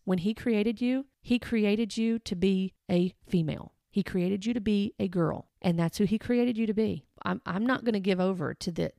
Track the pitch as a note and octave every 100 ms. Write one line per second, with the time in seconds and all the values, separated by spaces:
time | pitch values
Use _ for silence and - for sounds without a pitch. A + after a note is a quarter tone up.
0 | - F#3 F3+ A3 B3+ A3 G#3+ G#3+ B3 C4
1 | C#4 _ - A#3+ - A3+ G#3 G#3 A3+ -
2 | A3+ A3+ - F#3 F#3+ F#3+ F#3+ _ - F3+
3 | F#3 - - F3+ D#3 - - _ _ -
4 | - F#3+ F3+ G3 G#3 A#3+ G3+ G#3 G3+ -
5 | G3 F3+ D#3+ - - _ - E3+ E3 -
6 | G3+ A3 - A#3+ A#3+ A3 A3+ G#3 G#3 E3+
7 | - - - F#3 - F3 A#3 B3+ A#3 G#3+
8 | F#3+ F#3 F#3 F#3 C#3 - - E3 E3